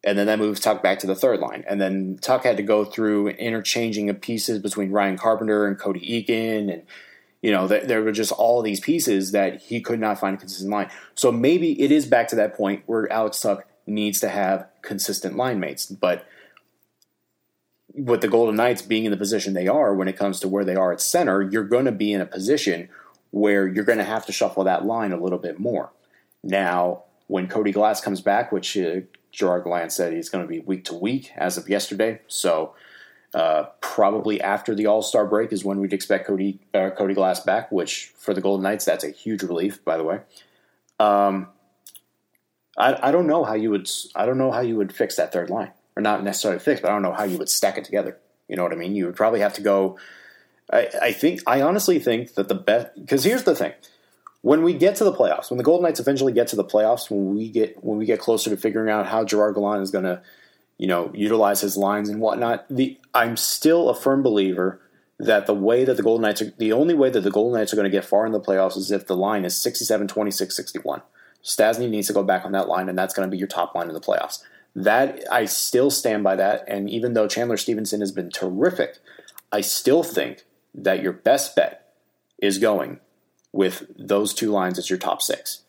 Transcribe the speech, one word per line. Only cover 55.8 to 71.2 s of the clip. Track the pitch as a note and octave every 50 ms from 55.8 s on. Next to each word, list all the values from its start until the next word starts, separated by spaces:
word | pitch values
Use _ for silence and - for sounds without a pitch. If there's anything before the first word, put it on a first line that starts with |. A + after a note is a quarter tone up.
| F3
Knights | E3 D#3 -
eventually | A#2 C#3 C#3 C3 C3+ C3
get | A#2 A#2 A#2+ A#2
to | -
the | G2+ F#2+
playoffs, | - - G#2 G#2+ G#2+ A#2+ A#2+ - -
when | G#2+ G2+ G2 F#2+ G2+
we | G#2+ A2+ A2+
get, | G#2+ A2+ A2 G#2+ - - -
when | A2+ G#2+
we | G#2+ A2
get | A#2 A2+ G#2
closer | - - A2+ A2 - A2+
to | G#2
figuring | G2 - A2 G2 A2+ A2 A2
out | G#2+ G#2+ G2
how | G2 A2 A2 A2
Gerard | G2 G#2+ G#2 G#2+ G#2+ G2
Gallant | G#2 G2+ G2+ G#2+ G2+ F#2+
is | F#2+
gonna, | G2+ F#2+ F#2 F#2 F2+ F2 - - - _ - _ _ _ _ _ _
you | - -
know, | F#2 F2+ F2 E2+ - -
utilize | G#2 G#2 G#2+ A2+ A2 G#2+ G2+ G2+ F#2+
his | - G2+ F#2+
lines | G2+ G2+ G2 G#2 G#2 G#2
and | G#2 G#2 G#2+
whatnot, | A2+ A2 A2+ A#2 A#2+ A#2 A#2 A2+ - _
the, | C#3 B2+ C3 C3 - _ _ _ -
I'm | B2+ A#2 A#2 A#2
still | - - - - - - D#3 E3 F3 F3 -
a | B2
firm | - - C3+ C3+ C#3 C3+
believer | B2+ G#2+ G#2 F#2+ F#2+ F2+ F#2 F#2 F#2+ - - _ _ _ _ _ _ _
that | - A2 A2 A2 G#2 G2
the | - G#2+
way | G2+ F#2+ A2 A#2 B2 C3
that | C3 B2+
the | A#2 G2+
Golden | A2+ A2+ A2+
Knights | A2+ G#2+ G2 -
are, | A2 - -
the | - A2+ G#2+
only | A2 B2 D3+ F3 E3+
way | D3 C3+ C3
that | - A2
the | F#2 G2+
Golden | F#2+ G#2 A2 B2 A#2+ A2+
Knights | G#2+ F#2 G#2+
are |
gonna | G#2+ G2+ G2
get | F#2+ G2 -
far | - - G2+ A2+
in | A2+
the | A2 G2+
playoffs | - - G2 F#2+ F#2+ F#2 -
is | G2 F#2+ F#2+
if | G2+ F#2+ -
the | - F#2
line | F2+ F#2+ G#2 G#2+ G#2 F#2
is | F2+ F2+
sixty-seven | - - B2 - - A2+ - A2 G2+ G2+
twenty-six | G2 - A2 G#2+ G#2 F#2+ - F#2+ F2+ -
sixty-one. | - - - - - - D2 C#2+ - - _ _ -